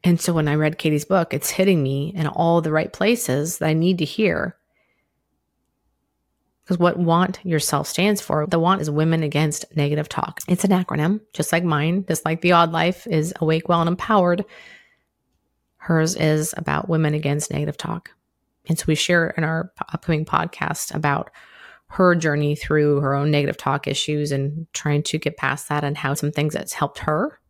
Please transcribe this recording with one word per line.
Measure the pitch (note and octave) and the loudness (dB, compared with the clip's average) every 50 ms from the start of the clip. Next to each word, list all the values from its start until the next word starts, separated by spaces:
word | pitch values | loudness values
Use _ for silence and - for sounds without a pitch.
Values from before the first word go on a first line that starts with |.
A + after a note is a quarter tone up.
| - | 4
And | F3+ F3 E3 | 2 2 2
so | - - | 2 0
when | E3+ D#3+ D3+ D3 | 0 0 2 2
I | D3 | 2
read | D3+ D#3 D3+ D#3 - | 2 0 0 -2 0
Katie's | - D#3+ D3+ D3 D3+ | -2 0 0 0 0
book, | - F#3 F#3 E3+ - - | 0 0 0 0 0 -4
it's | D3+ - - | -6 -4 -4
hitting | - - F#3+ G3 F#3 E3 | 0 2 2 4 4 4
me | C#3 C3 C3+ C#3 C#3+ D#3+ G3 | 2 0 -2 -2 -4 -6 -4
in | F#3 D#3 | -4 -4
all | D3 - - E3 E3 E3+ E3+ | -2 0 0 2 4 4 4
the | D#3+ D#3+ | 2 2
right | D3+ D#3 D#3 - | 0 0 -2 -2
places | - - - G#3 A#3+ A#3+ - - B2+ C#3 D3 E3 F3+ - | -4 0 2 2 2 2 0 -2 -2 -2 -2 -4 -4 -2
that | - D#3 | 0 0
I | |
need | D#3 D#3+ E3 F3+ F#3+ F3 | 2 2 2 2 2 0
to | E3 | -2
hear. | C#3 - - A3 F#3+ E3 - - F3 - _ _ _ _ _ _ _ _ _ _ _ _ _ _ _ _ _ _ _ _ _ _ _ _ _ _ _ _ _ _ _ _ _ _ _ _ _ _ _ _ _ _ | -4 0 0 0 0 2 0 -4 -6 -8 _ _ _ _ _ _ _ _ _ _ _ _ _ _ _ _ _ _ _ _ _ _ _ _ _ _ _ _ _ _ _ _ _ _ _ _ _ _ _ _ _ _
'Cause | - F#3 E3+ | -4 0 2
what | F3 F3 - F3 | 2 2 2 2
Want | F3 E3 E3 E3+ F#3 F#3 F#3 - - | 2 2 4 2 2 0 -2 -8 -4
Yourself | F#3 E3 D3+ C#3+ - - C#3+ D3 - | -2 -2 -2 0 0 -2 -2 -2 -4
stands | - - F3+ G#3 G#3 F#3+ | -2 0 2 2 2 0
for, | - - D#3+ D#3 D3+ | -2 -2 -2 -2 0
the | D3+ - E3 | 0 0 2
want | E3 F3 F#3+ F#3+ | 4 2 2 2
is | D#3+ D3+ | 0 -2
Women | D3 D3+ D#3 E3 E3 D#3+ | 0 2 2 2 2 2
Against | D#3 D3 D3 D3 D#3 D3+ D3+ - - _ - | 0 0 0 0 0 0 -2 -4 -10 _ -2
Negative | D#3 C#3+ C#3+ D3 D3+ D3+ - | -2 0 0 0 -2 -2 -4
Talk. | - - - - - - - | -4 -6 -6 -6 -8 -12 -2
It's | - F3+ F3+ - | -2 -2 2 2
an | G3 | 2
acronym, | G3+ F#3 F#3 - - - D3+ E3+ G3+ G#3+ - _ | 2 2 2 0 -2 0 2 0 0 -2 -4 _
just | _ - - - | _ -6 -2 0
like | - E3+ F3 | 0 0 2
mine, | F3 D#3 D3 D3 D#3+ F3 G3 F#3+ - | 2 0 2 2 0 0 -2 -2 -2
just | E3+ D#3+ - | -4 -2 0
like | D#3+ E3 E3 | -2 -2 2
The | - F3 | 2 4
Odd | F3 E3+ E3+ E3 | 6 6 6 4
Life | E3 E3 D#3+ F3 F3+ - - | 2 0 0 0 0 -2 -6
is | - - D#3 D3+ E3+ F#3+ - | -2 0 0 0 0 -2 -2
Awake, | E3 D#3 D#3+ D#3+ - - | 0 2 2 0 2 0
Well, | F3 E3+ | 2 2
and | E3 E3+ | 2 0
Empowered. | F3+ F#3 - - A3 G#3 F3+ F3 F3 F3 G3+ - - - - - - - _ _ _ _ _ _ _ _ _ _ _ _ _ _ _ _ _ _ _ _ | 0 -2 0 2 2 4 4 4 2 0 -2 -8 -10 -20 -20 -20 -20 -20 _ _ _ _ _ _ _ _ _ _ _ _ _ _ _ _ _ _ _ _
Hers | - - E3+ D#3+ D#3+ D#3+ - | -4 0 2 2 2 0 0
is | - - D#3 D#3 D#3 D#3 D#3+ - - | 0 0 2 2 2 0 -4 -6 -6
about | E3 - D3 D3 - - | -4 -2 -2 -2 -2 0
women | E3+ D#3+ D#3+ D3+ D3+ | 0 2 2 2 0
against | D#3 D#3 C#3+ C#3+ D3+ D3+ - | 0 -2 -2 -2 -2 -4 -4
negative | - C#3+ D3 D3+ D3 - | -4 -4 -4 -4 -6 -8
talk. | - - - E3 _ - _ _ _ _ _ _ _ _ _ _ _ - | -6 -8 -8 -8 _ -16 _ _ _ _ _ _ _ _ _ _ _ -4
And | D#3+ - | -2 -2
so | - | 0
we | - D#3 | 0 0
share | D3+ - - F3 F3 E3 D#3+ | 0 2 2 2 2 2 0
in | - - D#3+ | -2 -2 -2
our | D#3 D#3+ E3 F3 F#3 _ - | -2 -2 -2 -4 -6 _ -12
p-, | - - - | -12 -8 -8
upcoming | - - - E3 D3+ D#3+ | -8 -2 -2 -2 -2 0
podcast | - - - E3 E3+ - - - D3+ D#3+ - - - - | 0 -2 -2 -2 -2 -4 -6 -6 -6 -4 -6 -8 -6 -6
about | D#3 D#3 D3 C#3+ - - - _ - - - - - - - - _ _ | -2 0 0 0 -2 -4 -8 _ -20 -20 -20 -20 -20 -20 -20 -20 _ _
her | _ - - F#3 F3+ F3 | _ 0 2 4 4 4
journey | E3+ D#3+ D#3+ D3 D3 D3 D3 D3 | 4 2 0 0 2 0 0 -2
through | D3 - - D#3 D3+ D3 D3 D3 C#3+ | -2 -2 0 2 2 4 4 2 2
her | C#3+ C3+ C#3 | 2 0 0
own | C#3 C#3+ D3+ | 0 2 2
negative | D3+ D3 C#3+ - - | 2 2 0 0 -4
talk | - - C3+ C#3 C#3+ - | -2 -2 -2 -2 -2 -2
issues | - C#3 - - - D3+ D3 D3 C#3 | -4 -4 -4 -2 -2 -2 -2 -2 -2
and | C#3 C#3 C3+ C#3+ D3 D#3+ D#3+ - _ | -2 -2 -2 -2 -4 -6 -10 -10 _
trying | - - D3 D3 D3 D3 | -6 -2 0 0 0 0
to | - - D#3 | -2 -4 -2
get | - D3+ - - | -4 -4 -6 -2
past | - C3+ C#3 C#3+ - - | -4 -4 -2 -4 -4 -4
that | D3+ D3 D3 | -4 -2 -2
and | C#3+ D3 | -2 -4
how | - - C3+ | -2 -2 -2
some | C#3+ - - D3 | -2 0 -2 -2
things | D#3 - D3 D#3 | -2 0 -2 -2
that's | D3+ - - - - | -2 -4 -8 -8 -4
helped | - D3+ C#3+ - - | -4 -4 -4 -4 -6
her | - - D3+ D#3 G#3 D#4 - _ _ _ | -4 -2 -2 -2 -2 -4 -6 _ _ _